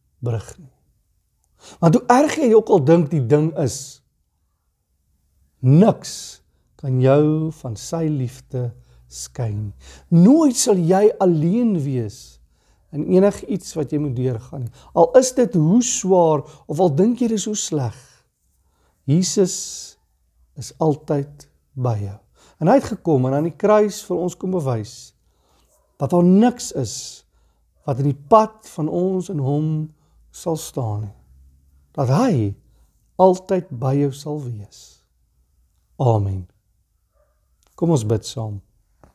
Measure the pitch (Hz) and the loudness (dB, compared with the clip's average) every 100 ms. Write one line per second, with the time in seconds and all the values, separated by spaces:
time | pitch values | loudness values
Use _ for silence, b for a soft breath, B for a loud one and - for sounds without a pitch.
0 | _ _ 123 113 - - 147 _ _ _ | _ _ -8 -8 -10 -20 -20 _ _ _
1 | _ _ _ _ _ _ B B 165 185 | _ _ _ _ _ _ B B 2 2
2 | - 247 302 - 262 220 - 196 135 170 | 4 2 2 0 2 4 4 2 4 2
3 | 147 160 117 147 156 156 135 - - - | 2 -2 0 0 0 -2 -4 -6 -14 -20
4 | _ _ _ _ _ _ _ _ _ _ | _ _ _ _ _ _ _ _ _ _
5 | _ _ _ _ _ _ 127 147 214 - | _ _ _ _ _ _ 4 6 6 2
6 | - - - - _ _ _ _ 139 127 | -4 -14 -16 -20 _ _ _ _ -4 2
7 | 131 143 151 156 160 156 127 104 - 165 | 4 4 4 0 -4 -8 -12 -12 -8 -6
8 | 160 147 123 - - 131 120 - b b | -4 -4 -6 -10 -12 -8 -8 -10 b b
9 | b - - - 113 104 104 - b b | b -18 -16 -8 -6 -6 -8 -12 b b
10 | b 170 185 302 302 240 254 190 165 190 | b 6 6 6 4 2 0 2 2 4
11 | 214 - 185 160 165 220 240 185 139 127 | 2 2 2 2 0 0 0 0 -2 -4
12 | 107 - - _ _ _ _ _ _ 147 | -6 -10 -20 _ _ _ _ _ _ -8
13 | 156 185 202 196 - 202 - 165 139 147 | 0 2 2 0 -6 -8 -8 -8 -4 -4
14 | 147 123 127 117 - 143 120 b b - | -4 -4 -4 -6 -10 -12 -12 b b 2
15 | - 254 254 - 240 180 156 226 233 - | 4 6 4 2 0 2 4 4 2 -2
16 | 185 185 165 151 - B B 151 185 139 | 2 4 4 2 -4 B B 0 0 2
17 | 214 233 233 220 214 214 - 151 120 - | 0 0 -2 -2 -6 -8 -6 -6 -6 -8
18 | - _ _ _ _ _ _ _ _ _ | -18 _ _ _ _ _ _ _ _ _
19 | - 156 180 - 185 - - - - - | -2 0 0 0 0 -2 -12 -16 -18 -20
20 | _ _ _ _ _ - - - 160 147 | _ _ _ _ _ -18 -16 -4 -2 -2
21 | - 147 143 - - _ _ 131 123 110 | -2 -4 -6 -12 -20 _ _ -6 -4 -4
22 | 101 98 _ _ b b 160 262 - 214 | -6 -12 _ _ b b 2 2 0 -6
23 | - 139 127 139 165 - 202 214 214 196 | -2 0 0 -2 -4 -2 2 4 2 -2
24 | - 175 175 - 185 185 135 117 104 - | -8 -6 -6 -6 -6 -4 -4 -4 -6 -14
25 | - _ _ _ _ _ _ _ _ - | -20 _ _ _ _ _ _ _ _ -8
26 | 139 180 175 190 240 247 - 147 113 - | -2 2 4 4 4 0 -8 -8 -8 -10
27 | - - _ _ _ _ _ _ - 123 | -16 -20 _ _ _ _ _ _ -6 -2
28 | 139 131 - 220 214 - - - 156 175 | -2 -4 2 2 2 -4 -18 -8 -6 -2
29 | 185 185 180 170 135 147 156 156 156 _ | -2 -4 -6 -6 -4 -2 -2 -4 -8 _
30 | _ _ _ - - 160 - - 113 104 | _ _ _ -12 -8 -6 -8 -8 -6 -6
31 | 104 - _ _ _ _ _ _ _ - | -10 -16 _ _ _ _ _ _ _ -4
32 | 127 139 262 147 101 98 _ _ _ _ | 0 0 2 0 -2 -6 _ _ _ _
33 | _ - 185 185 - 190 - 120 135 139 | _ 2 2 2 -2 -4 -4 -6 -2 0
34 | 143 131 151 151 127 110 98 - - _ | -2 -4 -10 -10 -10 -12 -14 -20 -20 _
35 | _ _ _ _ _ _ _ _ _ - | _ _ _ _ _ _ _ _ _ -2
36 | 131 110 101 95 90 _ _ _ _ _ | 2 2 0 -6 -10 _ _ _ _ _
37 | _ _ _ _ _ _ _ - 170 156 | _ _ _ _ _ _ _ -4 0 0
38 | 107 113 - - 110 98 - _ _ _ | 0 -4 -4 -10 -10 -12 -16 _ _ _
39 | _ | _